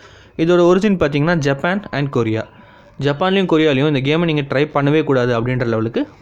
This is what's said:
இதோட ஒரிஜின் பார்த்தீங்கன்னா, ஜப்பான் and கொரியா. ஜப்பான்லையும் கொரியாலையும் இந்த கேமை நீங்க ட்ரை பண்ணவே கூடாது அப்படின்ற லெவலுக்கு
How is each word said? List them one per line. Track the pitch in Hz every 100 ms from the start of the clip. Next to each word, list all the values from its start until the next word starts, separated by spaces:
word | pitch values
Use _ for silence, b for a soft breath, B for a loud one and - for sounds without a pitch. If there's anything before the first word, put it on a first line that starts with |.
| B B B -
இதோட | 165 175
ஒரிஜின் | 170 185 214 185
பார்த்தீங்கன்னா, | 151 143 151 175
ஜப்பான் | 139 139 175 196 -
and | 135 143
கொரியா. | 139 110 110 110 B B B B -
ஜப்பான்லையும் | 139 143 185 196 180
கொரியாலையும் | 160 156 135 151 139
இந்த |
கேமை | 135 156
நீங்க | 170 151
ட்ரை | 143 127 147
பண்ணவே | 143 143 156
கூடாது | 156 131 123 117
அப்படின்ற | 120 127 120
லெவலுக்கு | 113 110 214 294 -